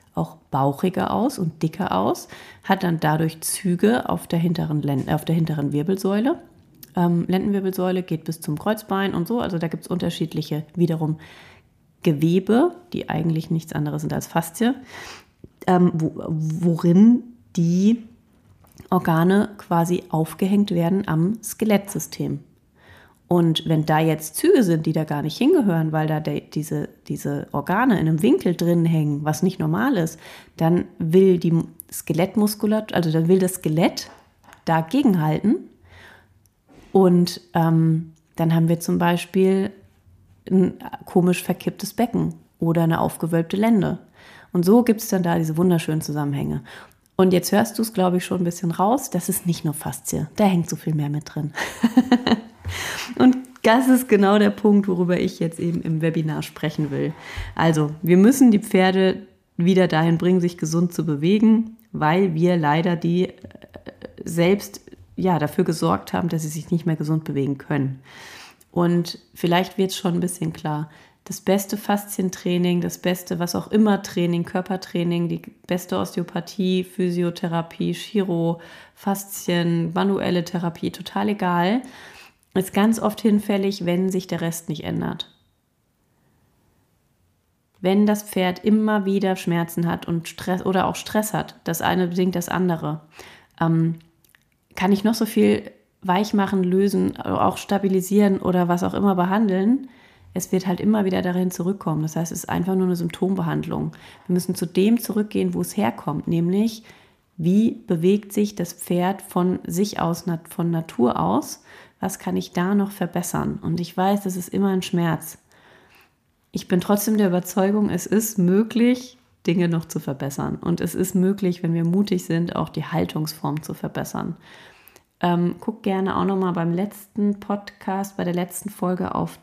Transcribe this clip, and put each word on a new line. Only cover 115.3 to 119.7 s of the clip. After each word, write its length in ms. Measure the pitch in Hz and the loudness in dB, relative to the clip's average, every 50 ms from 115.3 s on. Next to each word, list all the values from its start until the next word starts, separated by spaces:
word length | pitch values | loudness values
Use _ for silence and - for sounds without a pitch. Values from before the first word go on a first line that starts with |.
| - - _ _ _ _ _ - - - _ _ _ _ _ _ _ _ _ _ _ _ _ _ | -18 -20 _ _ _ _ _ -20 -20 -20 _ _ _ _ _ _ _ _ _ _ _ _ _ _
Ich 160 | - 190 - - | -10 -10 -4 -2
bin 140 | 196 180 | 0 0
trotzdem 360 | 180 - 202 202 202 - 220 208 | 2 2 0 0 0 0 0 2
der 100 | 208 190 | 2 2
Überzeugung, 600 | 175 180 180 - - - 190 190 202 214 208 196 | 2 0 -2 -2 -2 0 0 2 2 2 0 0
es 160 | - 175 - | -2 -2 -4
ist 320 | - - 208 226 220 - - | 0 0 0 0 0 0 0
möglich, 800 | 175 175 185 196 226 220 - - 233 240 247 247 - - - _ _ _ _ _ - - | 2 4 4 4 2 0 0 0 2 2 2 0 -2 -12 -20 _ _ _ _ _ -4 -2
Dinge 200 | 170 180 175 | 0 2 2
noch 160 | 170 | 2